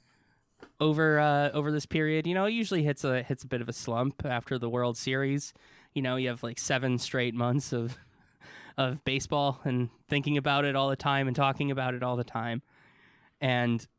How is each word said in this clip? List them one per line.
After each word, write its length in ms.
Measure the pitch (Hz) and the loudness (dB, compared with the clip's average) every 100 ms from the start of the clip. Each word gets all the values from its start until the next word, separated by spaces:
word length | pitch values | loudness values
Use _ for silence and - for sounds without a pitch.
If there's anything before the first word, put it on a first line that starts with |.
| _ _ _ _ _ _ - - | _ _ _ _ _ _ -12 0
over, 400 | 156 151 156 151 | 2 4 4 4
uh, 320 | 151 143 143 | 4 4 2
over 220 | 151 147 | 0 -2
this 140 | 151 - | -2 -2
period. 400 | 156 156 156 165 | 0 0 0 0
You 80 | |
know, 100 | 185 | 0
it 80 | 202 | 0
usually 300 | 233 208 180 | 0 0 0
hits 220 | 147 139 | 0 0
a, 180 | 139 127 | 0 0
hits 200 | 120 131 | -2 -6
a 40 | 127 | -4
bit 160 | 123 | -4
of 60 | 120 | -4
a 40 | |
slump 520 | - - 117 131 - | -6 -2 0 0 -2
after 340 | 143 120 - 127 | -2 -4 -2 -4
the 100 | 117 | -2
World 280 | 123 120 117 | 0 0 -2
Series. 560 | 131 131 139 143 - - - - - | -2 0 0 -2 -4 -14 -20 -20 -10
You 80 | 143 | -4
know, 140 | 131 127 | -2 0
you 120 | 127 | -2
have, 140 | 117 | -4
like, 160 | 117 117 | -6 -6
seven 400 | - 131 127 123 | -2 0 2 0
straight 360 | - 131 120 | 0 0 0
months 380 | 117 120 143 - | 0 0 0 0
of, 240 | 120 117 123 - _ _ _ | -2 -4 -6 -16 _ _ _
<laughs> 380 | - - - - | -20 -20 -10 -2
of 260 | 131 - | -2 -2
baseball 560 | - 135 - 147 143 131 | -2 -2 0 0 2 0
and 240 | 139 123 120 - - | -2 0 -2 -6 -2
thinking 280 | 143 143 147 | 0 2 2
about 300 | 139 143 143 | 2 2 2
it 100 | 135 | 2
all 140 | 139 | 2
the 40 | 135 | 0
time 300 | 147 139 135 | 2 2 2
and 80 | |
talking 360 | 127 139 135 143 | 2 2 2 0
about 240 | 135 127 | 0 -2
it 80 | 123 | -2
all 140 | 123 123 | -2 -2
the 60 | |
time. 380 | 120 117 117 117 - _ - _ - _ _ - | -2 -4 -4 -4 -8 _ -20 _ -20 _ _ -4
And, 460 | 131 123 120 117 - | 0 2 2 0 -4